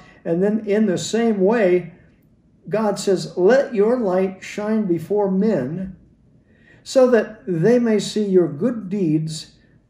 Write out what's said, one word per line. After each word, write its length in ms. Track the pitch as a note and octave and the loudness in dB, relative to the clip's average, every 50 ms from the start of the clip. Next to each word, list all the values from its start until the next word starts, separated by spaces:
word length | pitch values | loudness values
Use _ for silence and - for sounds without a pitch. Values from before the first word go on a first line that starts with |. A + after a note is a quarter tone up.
| - - - - - | -18 -20 -20 -12 -4
And 180 | F3 E3+ F3 | -4 0 0
then 240 | G3 G#3 G#3+ A3 - | 0 0 0 -2 -2
in 200 | G3+ G3 G#3+ A3 | -2 0 0 2
the 120 | G3 E3+ | 0 0
same 440 | - - - G#3+ A3+ A#3 A3+ G#3+ F#3+ | -4 -4 -4 -2 0 0 0 0 2
way, 500 | F#3 G3 A#3 A#3+ F#3+ F3+ F3+ F3+ F3 - - - _ _ _ _ _ _ _ _ _ _ _ _ - E3+ | 2 2 2 2 2 2 2 0 -2 -6 -18 -20 _ _ _ _ _ _ _ _ _ _ _ _ -10 -6
God 280 | F#3+ G#3+ A3 G#3 F#3+ | -4 -2 0 -2 -2
says, 400 | - - G3+ F#3 D#3+ D3+ - - | -2 0 0 0 0 -2 -6 -4
"Let 380 | F#3 F3+ G3+ B3+ C#4 C4+ - A#3+ | 2 4 4 4 4 2 0 0
your 240 | G3 G3+ A3+ B3+ B3+ | 0 2 2 2 0
light 420 | A3+ F#3 F3+ F#3+ F#3+ F#3+ F#3+ - | 0 0 0 0 -2 -2 -4 -10
shine 440 | - - - G3+ G#3 G#3+ A3 A3 G3+ | -18 -14 -10 -6 -4 -2 -2 -2 0
before 440 | F3 E3+ D#3+ D#3+ - G3+ G#3 G3+ G3 | -2 -2 -4 -2 -2 -2 0 0 0
men 680 | F#3+ F#3+ G#3+ A3+ G3 D3 B2 C3+ E3 F#3+ F#3+ F#3+ - - - _ _ _ _ _ _ _ _ _ _ _ _ _ - _ - | 0 0 0 0 0 -2 -4 -6 -8 -8 -10 -10 -12 -18 -20 _ _ _ _ _ _ _ _ _ _ _ _ _ -20 _ -12
so 280 | - - C4+ B3+ A#3+ | 0 2 4 4 6
that 300 | A#3+ G#3+ - - - - - | 4 2 2 0 -10 -14 -8
they 340 | - F3 D#3+ E3 A3 B3 B3 | -6 -2 0 2 4 4 4
may 200 | A#3+ A3+ G#3+ G3 | 2 2 0 0
see 260 | - - - G#3+ G#3 | -2 -2 -4 -2 -2
your 220 | G3 F#3 F3+ E3+ | 2 4 4 4
good 400 | D3 C#3+ C#3 G3 C4 B3 A3 G3 | 2 -2 -2 -4 -4 -4 -4 -8
deeds 680 | F3 G#3 G3+ F3+ D#3 D3+ D#3+ D#3 D#3+ - - - - _ _ _ _ _ _ _ | -6 -4 -2 0 0 0 0 -2 -4 -8 -12 -14 -18 _ _ _ _ _ _ _